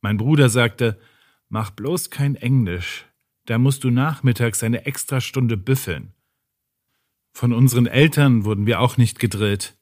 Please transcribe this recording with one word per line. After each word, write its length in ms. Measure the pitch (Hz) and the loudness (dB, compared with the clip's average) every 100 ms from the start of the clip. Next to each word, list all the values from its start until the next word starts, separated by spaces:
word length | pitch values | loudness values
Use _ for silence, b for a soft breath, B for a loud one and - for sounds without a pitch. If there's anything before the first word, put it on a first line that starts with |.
Mein 160 | 101 104 | -2 -2
Bruder 320 | 117 151 131 | 2 4 4
sagte, 500 | 117 120 - 117 104 b b b b _ | 4 0 2 -2 -2 b b b b _
"Mach 220 | 107 104 | -8 -8
bloß 400 | - 117 175 - | -8 -6 -6 -6
kein 240 | - 143 | -4 -4
Englisch. 720 | 139 120 135 101 87 87 - - _ _ _ - | -2 0 0 0 -4 -8 -12 -18 _ _ _ -6
Da 120 | 117 | 0
musst 260 | 131 135 | 0 0
du 60 | 131 | 0
nachmittags 760 | 123 147 147 131 117 120 - | 0 0 0 -2 0 -2 -2
eine 220 | 113 117 - | -4 -4 -6
Extrastunde 720 | - - 135 - 135 120 110 | -10 -6 -4 -4 -2 -2 -2
büffeln." 560 | 95 131 - 80 95 _ _ _ _ _ _ _ _ _ _ _ _ | -2 -2 -2 -10 -10 _ _ _ _ _ _ _ _ _ _ _ _
Von 200 | - 120 | -4 -2
unseren 340 | 120 135 120 120 | 4 4 4 2
Eltern 580 | 131 156 151 143 117 | 4 4 4 4 4
wurden 220 | 104 101 104 | 2 -2 0
wir 140 | 101 | 0
auch 160 | 123 - | 0 2
nicht 240 | 117 - | 0 2
gedrillt. 560 | 117 101 104 101 - _ | -4 -2 -2 -2 -6 _